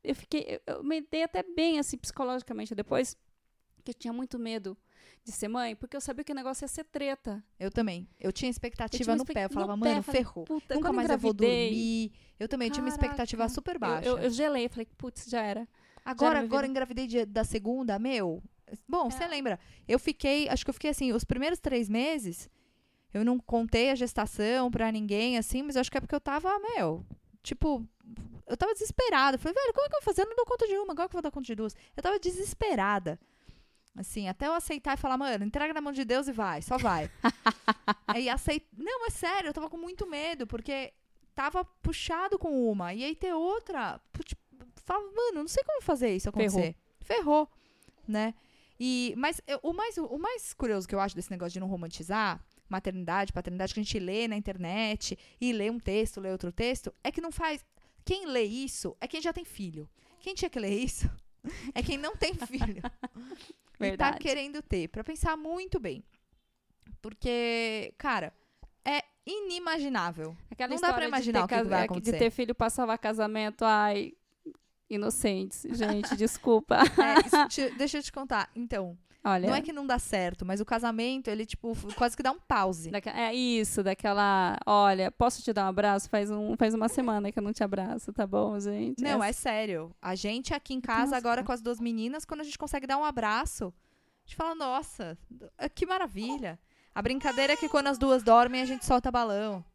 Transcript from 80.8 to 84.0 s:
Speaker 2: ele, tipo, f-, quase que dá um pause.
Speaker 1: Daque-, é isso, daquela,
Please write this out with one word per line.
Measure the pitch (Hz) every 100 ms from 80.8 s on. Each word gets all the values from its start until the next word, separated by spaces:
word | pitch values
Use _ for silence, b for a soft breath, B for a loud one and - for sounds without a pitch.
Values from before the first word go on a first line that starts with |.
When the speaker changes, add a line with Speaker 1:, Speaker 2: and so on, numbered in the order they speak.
| 233 220 240 269 247
Speaker 2:
ele, | 214 220
tipo, | - 226
f-, | 226 202 208
quase | 240 -
que |
dá | 262
um | 330
pause. | - 247 190 175 165
Speaker 1:
Daque-, | 202 214
é | - 233
isso, | 240 247 233 214 -
daquela, | 196 190